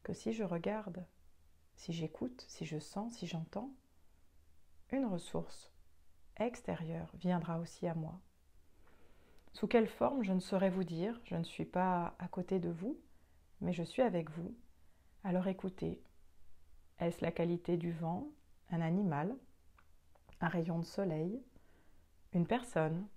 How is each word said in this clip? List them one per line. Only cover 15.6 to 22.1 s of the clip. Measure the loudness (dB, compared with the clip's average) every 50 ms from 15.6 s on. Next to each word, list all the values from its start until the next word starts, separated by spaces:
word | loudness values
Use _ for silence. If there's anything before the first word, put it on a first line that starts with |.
| -4 -6 -4 -2 -4 -4 -4 -6 -12 -20 -20 -20 -20 -20 -18 -16 -12 -12 -12 -14 -14 -20 -20 -20 -20 -20 -6 0
est-ce | 0 0 0 2 0
la | 0
qualité | 2 2 2 2 2 0 2 2 2
du | 2 2 -2
vent, | -2 -2 -2 -2 -2 -2 -4 -8 -12 -16 -20 -20 -20 -20 -6 -2
un | 0 2
animal, | 4 4 4 4 4 4 4 2 2 0 -2 -4 -10 -20 -20 -20 -20 -20 -20 -20 -20 -20 -20 -20 _ -20 -20 -20 -20 -20 -6 0
un | 0 2
rayon | 2 2 2 2 0
de | 0 0
soleil, | -2 0 0 2 2 2 2 0 0 -2 -4 -8 -12 -20 -20 -20 -20 -20 -20 -20 -20 -20 -20 -20 _